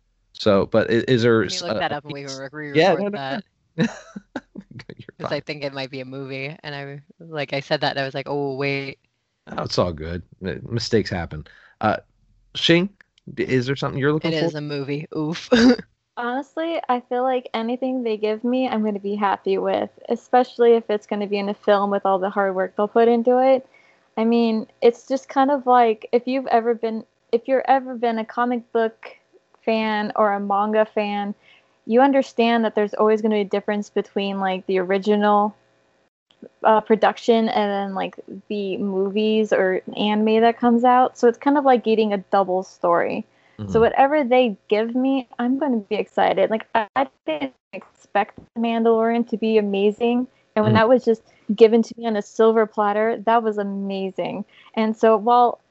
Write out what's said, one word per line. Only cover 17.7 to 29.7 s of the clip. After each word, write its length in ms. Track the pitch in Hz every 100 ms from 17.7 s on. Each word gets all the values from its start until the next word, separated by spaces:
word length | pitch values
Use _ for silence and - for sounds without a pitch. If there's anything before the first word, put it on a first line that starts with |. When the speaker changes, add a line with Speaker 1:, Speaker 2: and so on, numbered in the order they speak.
| 247 262 254
Speaker 3:
they 140 | 233 214
give 260 | 214 214
me, 240 | 240 254 262
I'm 160 | 220
gonna 140 | 214 202
be 140 | 202
happy 420 | 208 202 202 196 190
with, 300 | 190 196 208 _ -
especially 640 | 233 - 247 247 - 240
if 140 | 233 226
it's 160 | 208 -
gonna 200 | 208 202
be 120 | 202
in 100 | 202
a 60 |
film 360 | 208 - 202 202
with 140 | 202
all 140 | 196 190
the 100 | 196
hard 240 | 202 196
work 220 | 185 185 -
they'll 120 | 208
put 200 | 233 233
into 300 | 240 233 247
it. 280 | 262 262 - _ _ _ _ -
I 60 |
mean, 420 | 226 233 233 220 - _
it's 260 | 240 240 -
just 200 | 262 -
kind 220 | 277 269
of 160 | 285 254
like, 420 | 247 233 220 -
if 140 | 240 240
you've 200 | 269 254
ever 260 | 233 226
been, 300 | 226 226 220 - _ _
if 160 | 233 247
you're 160 | 262 -
ever 240 | 269 254
been 240 | 247 233 226
a 60 |
comic 460 | 220 - 247 247 233
book 440 | 233 226 - - - _ _ _ _
fan 480 | -